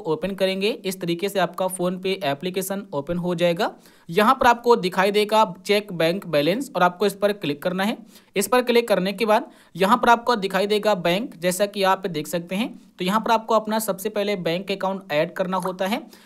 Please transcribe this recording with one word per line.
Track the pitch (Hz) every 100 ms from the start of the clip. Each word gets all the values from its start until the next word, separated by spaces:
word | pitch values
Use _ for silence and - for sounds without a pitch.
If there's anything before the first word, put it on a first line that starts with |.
| 165
ओपन | 151 185
करेंगे, | 196 190 190 208
इस | 277 190 185
तरीके | 170 170 196
से | 196
आपका | 175 180 185
PhonePe | 180 180 185 190 190
एप्लीकेशन | 143 143 180 190 185 196 202
ओपन | - - 175
हो | 175
जाएगा। | 175 175 170 269 - - _ -
यहाँ | 170 214
पर | 262 247
आपको | 233 240 233
दिखाई | 180 185 202
देगा | 208 208 214 208 170 -
चेक | 202 208
बैंक | 170 165 196 175
बैलेंस | 151 147 214 262 180
और |
आपको | 180 180 208
इस |
पर | 190 202
क्लिक | 202 151 143
करना | 180 185
है। | 202 - - - _ 208
इस | 208
पर | 254
क्लिक | 240 233 233
करने | 190 185
के | 202 220
बाद | 247 - - _ 165
यहाँ | 190 240
पर | 240
आपको | 233 240 233
दिखाई | 185 190 202
देगा | 214 208 190
बैंक, | 170 185 254 165
जैसा | 180 180 202
कि | 208
आप | 190 190 190
देख | 151 151
सकते | 175 170
हैं। | 190 254 - -
तो | -
यहाँ | 185 220
पर | -
आपको | 226 220
अपना | 220 214 220
सबसे | 220 185 214
पहले | 208 202 202
बैंक | 170 175 196
अकाउंट | 196 190 190 -
ऐड | 147 175
करना | - 180 185
होता | 180 180 190
है। | 254 339 -